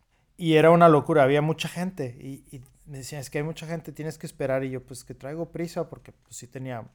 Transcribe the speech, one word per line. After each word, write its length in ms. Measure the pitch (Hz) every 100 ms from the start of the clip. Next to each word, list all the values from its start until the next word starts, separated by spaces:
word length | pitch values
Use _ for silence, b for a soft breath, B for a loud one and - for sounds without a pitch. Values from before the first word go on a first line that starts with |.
| _ _ _ -
Y 180 | 165
era 160 | 156 160
una 180 | 170 170
locura, 360 | 147 131 156
había 180 | 135 147
mucha 260 | 156 160 165
gente. 480 | 175 185 185 127 127
Y, 240 | 135 135 _ 139
y 60 | 127 _ -
me 120 | 135
decían, 220 | 131 151
"Es 80 | 127
que 100 | 151
hay 60 |
mucha 220 | 151 160 160
gente, 240 | 170 165
tienes 280 | 147 156 156
que 80 | 165
esperar". 340 | - 135 131
Y 80 | 135
yo, 140 | 127
"Pues 180 | - 131
que 120 | -
traigo 360 | 123 131 160 165
prisa", 380 | 160 170 175 165
porque, 220 | 127 -
pues, 240 | - _ -
sí 100 | 120
tenía 380 | 131 131 120 120